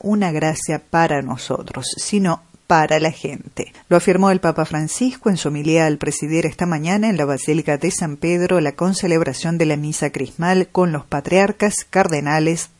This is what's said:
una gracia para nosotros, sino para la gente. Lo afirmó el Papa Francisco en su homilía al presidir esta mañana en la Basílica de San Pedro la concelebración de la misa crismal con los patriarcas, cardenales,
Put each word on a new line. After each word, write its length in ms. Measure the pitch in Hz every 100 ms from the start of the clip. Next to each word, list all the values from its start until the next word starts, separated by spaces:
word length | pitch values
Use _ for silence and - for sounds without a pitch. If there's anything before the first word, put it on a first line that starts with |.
una 300 | 202 208 180
gracia 500 | 151 156 156 - 151 -
para 320 | 170 165 143
nosotros, 640 | 131 117 - 127 - - - -
sino 440 | - 208 190 - _ _ -
para 360 | 170 151 156
la 100 | 160
gente. 640 | - - 139 - - - - -
Lo 80 | 175
afirmó 340 | 202 190 196
el 80 | 190
Papa 240 | 175 160
Francisco 680 | 156 151 156 - 254 - 226
en 60 | 175
su 140 | 147
homilía 380 | 147 151 165 160
al 100 | 147
presidir 480 | 151 - 151 160 160
esta 200 | - 175
mañana 440 | 156 160 208 220
en 80 | 175
la 80 | 143
Basílica 520 | 135 - 156 151 143
de 140 | 165
San 240 | - 165 143
Pedro 460 | 165 175 180 180
la 160 | 147 -
concelebración 800 | 175 185 175 165 156 127 170 165
de 80 | 156
la 100 | 147
misa 340 | 151 151 147
crismal 560 | 143 127 - 170 185 180
con 220 | 190 180
los 100 | 147
patriarcas, 800 | - 143 - 185 202 208 208 - -
cardenales, 800 | 190 190 151 147 156 160 165 -